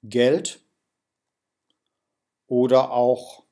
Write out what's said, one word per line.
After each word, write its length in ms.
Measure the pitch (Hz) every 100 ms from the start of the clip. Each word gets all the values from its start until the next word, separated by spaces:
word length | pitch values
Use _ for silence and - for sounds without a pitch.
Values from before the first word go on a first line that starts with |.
Geld 580 | 110 113 123 160 - - _ _ _ _ _ _ _ _ _ _ _ _ _ _ _ _ _ _ _
oder 460 | 123 123 131 131
auch 500 | 123 123 123 - - _